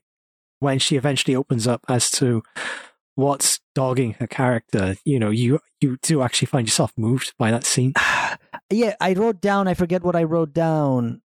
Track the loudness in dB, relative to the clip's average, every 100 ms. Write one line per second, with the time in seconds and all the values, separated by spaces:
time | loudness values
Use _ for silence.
0 | _ _ _ _ _ _ 0 0 0 0
1 | 0 0 0 0 0 0 0 -2 0 -2
2 | 0 0 2 0 -4 -10 -10 -12 -16 _
3 | _ -2 0 0 -2 -2 _ -2 0 0
4 | 0 -2 -6 0 0 0 -2 -2 0 -2
5 | -2 0 0 2 2 0 -2 _ -2 -2
6 | -2 0 0 0 0 0 0 0 -2 -2
7 | 0 0 -4 -2 0 0 0 0 0 0
8 | 0 0 -4 -8 _ -20 -4 0 0 0
9 | 0 0 0 0 0 2 0 0 0 0
10 | 0 0 0 0 0 0 0 2 2 0
11 | -2 -6